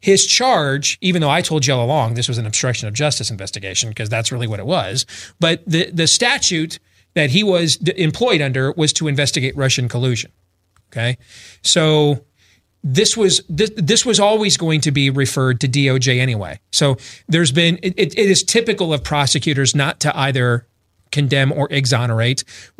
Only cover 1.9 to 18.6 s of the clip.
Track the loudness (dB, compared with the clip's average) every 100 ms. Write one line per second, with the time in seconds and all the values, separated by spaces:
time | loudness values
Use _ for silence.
1.9 | 0 0 -2 -2 -4 -2 -2 -2 -2 -4
2.9 | -2 -2 -2 -6 -8 -10 -10 -6 -4 -4
3.9 | -6 -4 -4 -2 -4 -4 -4 -2 -2 -2
4.9 | -4 -6 -10 -16 -2 0 0 -2 -2 -2
5.9 | 0 2 2 2 0 -2 -2 -4 -8 _
6.9 | _ _ -2 2 2 2 2 0 0 -2
7.9 | 0 -2 0 0 2 0 -2 -2 0 0
8.9 | 0 -2 0 0 -2 -4 -2 0 0 -2
9.9 | -2 -2 -2 -6 _ _ _ _ _ _
10.9 | -6 -4 -6 _ -20 -20 -6 0 2 4
11.9 | 4 2 0 -6 _ _ _ _ _ -2
12.9 | 2 2 2 2 0 -2 -2 -2 0 0
13.9 | 2 2 2 2 2 0 0 0 0 2
14.9 | 2 2 0 0 0 0 0 0 2 2
15.9 | 2 2 2 0 -2 -6 -12 _ 0 0
16.9 | 0 -6 -16 -2 2 2 2 2 0 -2
17.9 | -2 -2 2 2 2 2 0